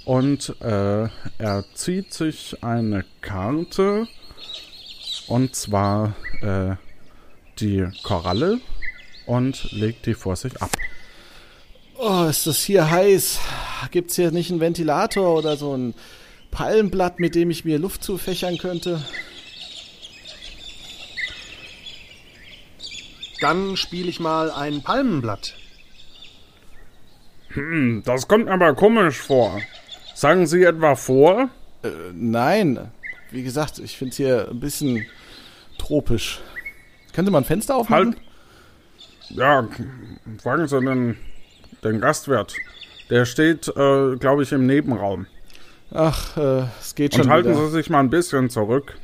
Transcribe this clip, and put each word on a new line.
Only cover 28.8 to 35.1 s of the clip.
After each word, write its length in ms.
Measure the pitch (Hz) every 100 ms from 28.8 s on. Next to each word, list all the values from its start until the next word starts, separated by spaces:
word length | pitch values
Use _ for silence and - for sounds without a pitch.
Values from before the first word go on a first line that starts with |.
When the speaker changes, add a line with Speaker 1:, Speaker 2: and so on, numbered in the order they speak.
| 202 233 175 123
Speaker 1:
vor. 420 | - 135 107 98 - - - - -
Sagen 320 | - 143 180 165
Sie 160 | 175
etwa 320 | 175 160 156
vor? 540 | 131 - 131 151 208 262 - - -
Speaker 2:
Äh, 60 | 113 78 87
nein. 800 | 87 117 117 131 208 175 107 92 - - - -
Wie 100 | 127
gesagt, 360 | 127 131 151 -
ich 180 | - -
find's 200 | 131 -
hier 320 | 135 120 -
ein 100 | 120
bisschen 440 | 147 - 147 117 -